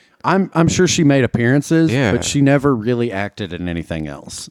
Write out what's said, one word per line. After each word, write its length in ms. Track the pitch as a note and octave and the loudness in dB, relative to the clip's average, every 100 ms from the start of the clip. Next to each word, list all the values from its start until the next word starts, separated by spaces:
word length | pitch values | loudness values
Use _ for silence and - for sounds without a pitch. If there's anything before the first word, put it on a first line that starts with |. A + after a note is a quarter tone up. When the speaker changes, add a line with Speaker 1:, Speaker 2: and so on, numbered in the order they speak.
| _ _ | _ _
Speaker 1:
I'm, 260 | C#3 F#3+ F#3+ | -2 0 0
I'm 140 | D#3+ E3 | 0 0
sure 180 | - F3+ | 2 2
she 160 | - | 2
made 180 | D3 C#3 | 2 2
appearances, 680 | A#2+ B2 A#2 C#3+ - E3 D#3+ | 2 0 2 2 2 2 2
Speaker 2:
Yeah. 200 | C#3+ A#2 | 2 0
Speaker 1:
but 120 | A#2+ | 0
she 160 | - C#3+ | -2 2
never 340 | C#3 C#3+ C#3+ | 2 4 2
really 380 | A#2+ A2 A#2+ A#2+ | 0 0 -2 -2
acted 400 | G2 G2+ - F#2+ | -4 -6 -8 -8
in 160 | E2+ F2 | -6 -6
anything 400 | E2+ D#2+ D#2+ D2+ | -6 -6 -8 -8
else. 400 | C#2 - - - | -12 -16 -16 -16